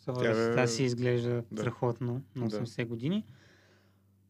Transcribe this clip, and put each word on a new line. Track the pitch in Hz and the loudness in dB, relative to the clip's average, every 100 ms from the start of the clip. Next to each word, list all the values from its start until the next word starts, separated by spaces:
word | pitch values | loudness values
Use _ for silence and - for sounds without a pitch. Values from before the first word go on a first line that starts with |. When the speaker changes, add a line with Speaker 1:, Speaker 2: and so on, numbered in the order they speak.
Speaker 1:
Тя | - | -6
Speaker 2:
Възрастта | 127 120 110 113 120 | 0 2 4 4 4
Speaker 1:
е | 123 | 2
Speaker 2:
си | 123 | 2
изглежда | 131 120 123 120 120 120 120 | 0 2 2 2 0 -2 -4
Speaker 1:
Да. | 107 | -4
Speaker 2:
страхотно | 113 117 123 117 120 123 143 127 | -4 0 -2 0 -4 -4 -8 -6
на | |
Speaker 1:
Да. | 113 | -4
Speaker 2:
осемдесет | 104 120 - 117 | -4 -6 -6 -6
години. | 113 135 208 - - - - _ _ _ _ _ _ | -4 -2 -2 -4 -14 -20 -20 _ _ _ _ _ _